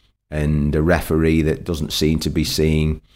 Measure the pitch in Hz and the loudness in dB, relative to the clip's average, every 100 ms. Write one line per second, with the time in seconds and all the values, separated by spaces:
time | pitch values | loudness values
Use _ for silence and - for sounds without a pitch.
0 | _ _ - 76 76 76 73 76 80 82 | _ _ -10 -4 0 0 0 2 2 2
1 | - 80 80 80 78 - - 78 - - | 2 2 2 2 2 -2 -4 -6 -4 -2
2 | 78 78 78 78 76 - 78 78 78 76 | 0 0 -2 -2 -2 0 2 2 0 -4
3 | - | -10